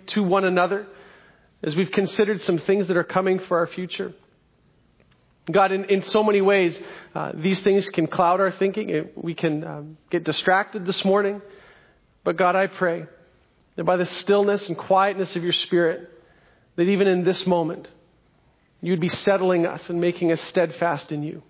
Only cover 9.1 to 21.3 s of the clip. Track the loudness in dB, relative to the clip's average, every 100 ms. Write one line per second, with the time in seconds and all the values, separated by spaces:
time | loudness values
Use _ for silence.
9.1 | -8 -10 -2 -2 -2 -6 -12 -14 -20 -6
10.1 | -4 -2 -2 2 2 0 -6 -6 -2 2
11.1 | 2 2 -4 -12 -20 -20 -20 _ _ _
12.1 | _ -4 2 2 2 0 -2 -2 -2 -8
13.1 | -18 _ _ _ _ _ -6 0 0 -2
14.1 | -4 2 2 4 0 -4 -6 0 2 2
15.1 | 0 -4 -4 -2 -2 0 2 2 -2 -10
16.1 | -20 _ _ _ _ _ -2 2 2 2
17.1 | 2 0 0 0 0 0 -6 -14 -20 _
18.1 | _ _ _ _ _ _ _ -4 -2 -2
19.1 | 0 0 2 2 2 0 -4 -6 -2 -2
20.1 | 0 0 0 -2 0 0 0 -2 -2 -6
21.1 | -8 -8